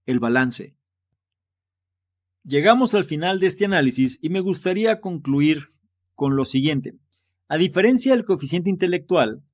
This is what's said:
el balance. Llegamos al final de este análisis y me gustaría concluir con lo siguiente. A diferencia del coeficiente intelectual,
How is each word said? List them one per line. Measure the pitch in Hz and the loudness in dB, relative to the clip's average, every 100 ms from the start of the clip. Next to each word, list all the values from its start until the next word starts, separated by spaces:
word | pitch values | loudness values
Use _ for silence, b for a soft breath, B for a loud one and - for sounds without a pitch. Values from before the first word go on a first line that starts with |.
el | - 123 | -4 -2
balance. | 117 123 127 120 98 _ _ _ _ _ _ _ _ _ _ _ _ _ _ _ _ _ | 0 0 0 -4 -10 _ _ _ _ _ _ _ _ _ _ _ _ _ _ _ _ _
Llegamos | 123 143 185 240 247 | -4 2 4 4 2
al | 208 | 0
final | 170 151 175 190 | -2 -4 -2 0
de | 185 | 0
este | 185 | 0
análisis | 202 185 131 127 131 - | 0 2 2 2 0 -2
y | 156 | -4
me | 190 | -2
gustaría | 185 165 185 185 220 214 | -2 -2 -2 0 0 -2
concluir | 190 165 135 143 151 156 - _ _ _ _ | -4 -8 -2 2 2 0 -4 _ _ _ _
con | - 139 135 | -4 -2 0
lo | |
siguiente. | 131 135 147 143 - - _ _ _ _ - | 0 0 0 -2 -6 -14 _ _ _ _ -6
A | 156 | 0
diferencia | 185 - 220 254 269 | 0 2 2 2 2
del | 254 | 0
coeficiente | 208 175 135 175 180 | 0 -2 -2 -4 -2
intelectual, | 185 180 180 - 175 113 113 - | -2 -2 -2 0 2 2 -2 -16